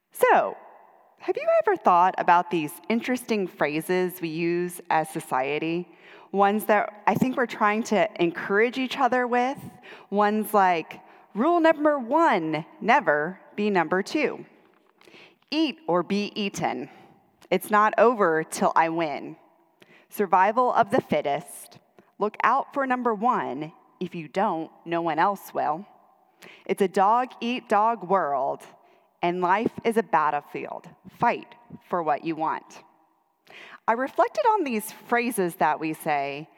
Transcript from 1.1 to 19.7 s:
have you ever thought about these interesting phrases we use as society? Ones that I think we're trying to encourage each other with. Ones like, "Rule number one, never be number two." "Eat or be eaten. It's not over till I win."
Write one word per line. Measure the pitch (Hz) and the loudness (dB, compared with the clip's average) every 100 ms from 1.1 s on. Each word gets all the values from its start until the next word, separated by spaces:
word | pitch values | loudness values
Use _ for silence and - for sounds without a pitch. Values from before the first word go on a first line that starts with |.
| _ | _
have | - 466 | -8 -4
you | 640 659 | 0 2
ever | 622 370 | 2 2
thought | 208 175 185 - | 4 4 4 2
about | 175 175 175 | 4 4 2
these | 175 151 - - | -2 -4 -6 -4
interesting | 226 262 254 - 214 180 | -4 -2 -4 -2 -4 -4
phrases | - 151 151 160 185 185 175 | -2 -2 0 -2 0 -2 -4
we | 165 | -8
use | 156 170 175 180 - - | -4 -2 -2 -4 -8 -2
as | 160 156 | -2 -2
society? | 165 - 131 135 151 160 170 180 - - - - | -6 -4 -4 -2 -2 -2 -4 -6 -16 -20 -20 -6
Ones | 190 196 214 208 | 2 2 2 2
that | 208 - - - | 0 0 -6 -6
I | 220 | -2
think | 254 254 | -2 -2
we're | 240 | -4
trying | - 208 214 233 | -2 0 0 0
to | 208 160 - | 0 0 0
encourage | 170 165 - 202 240 262 | -2 -2 -2 0 0 -2
each | 254 - | -6 -2
other | 240 254 247 | 0 0 0
with. | 247 247 - - - - - - | -2 -2 -6 -14 -20 -20 -20 -4
Ones | 196 208 214 208 | 0 2 0 2
like, | 208 185 170 - - - - _ | 4 4 2 -4 -14 -20 -20 _
"Rule | 196 294 349 | -2 2 4
number | 320 320 302 285 | 4 4 2 0
one, | 226 311 330 208 160 151 - - | 0 2 4 2 0 -4 -6 -4
never | 196 277 165 147 156 185 - - | 2 4 4 2 0 -6 -12 -4
be | 208 | 0
number | 190 156 180 | 2 2 0
two." | 202 311 269 - - _ _ _ _ _ _ - - _ _ | 0 -2 -2 -4 -12 _ _ _ _ _ _ -20 -20 _ _
"Eat | 302 311 - - | 0 0 -2 -2
or | 175 | 0
be | 156 202 208 - | 0 -2 -2 -6
eaten. | 196 - 135 123 131 - - _ _ _ - | -8 -4 -4 -4 -10 -16 -20 _ _ _ -4
It's | 185 - | -4 2
not | 208 214 - | 2 4 4
over | 226 233 180 160 | 4 4 2 2
till | 160 - 190 - | -2 -2 0 2
I | 165 | 0
win." | 165 160 131 131 156 _ _ _ | -2 -4 -6 -12 -16 _ _ _